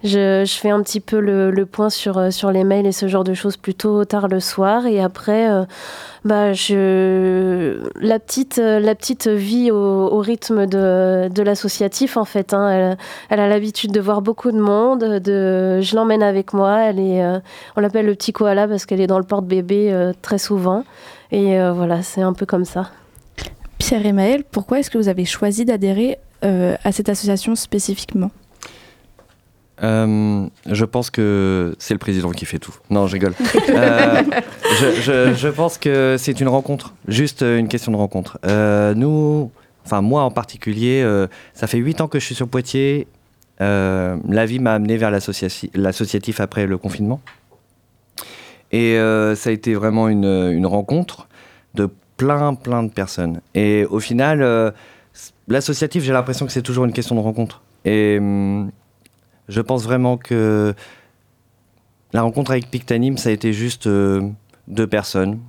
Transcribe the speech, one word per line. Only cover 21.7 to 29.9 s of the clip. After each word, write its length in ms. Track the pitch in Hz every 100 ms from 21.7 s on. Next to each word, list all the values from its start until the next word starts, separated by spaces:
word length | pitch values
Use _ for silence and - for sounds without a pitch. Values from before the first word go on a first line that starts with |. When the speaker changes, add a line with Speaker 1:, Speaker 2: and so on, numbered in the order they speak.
Speaker 1:
voilà, 320 | 175 175 170
c'est 200 | 185 -
un 100 | 185
peu 120 | 185
comme 200 | 196 185
ça. 260 | 180 180 185 - _ - - - - - - -
Speaker 2:
Pierre 260 | - 233
et 80 | 208
Maëlle, 300 | 202 196 277 277
pourquoi 300 | - 190 262
est-ce 100 | 277
que 80 | 233
vous 80 | 202
avez 160 | 180 175
choisi 380 | - 208 208
d'adhérer, 540 | 240 220 196 196 247 - - _
euh, 300 | 196 185 180 -
à 80 | 202
cette 180 | 190 208
association 460 | 202 208 196 -
spécifiquement ? 800 | 226 - 202 190 202 - 208 185 - _ _ - - - _ _ - _ _ _ _ _ -
Speaker 3:
Euh, 640 | 113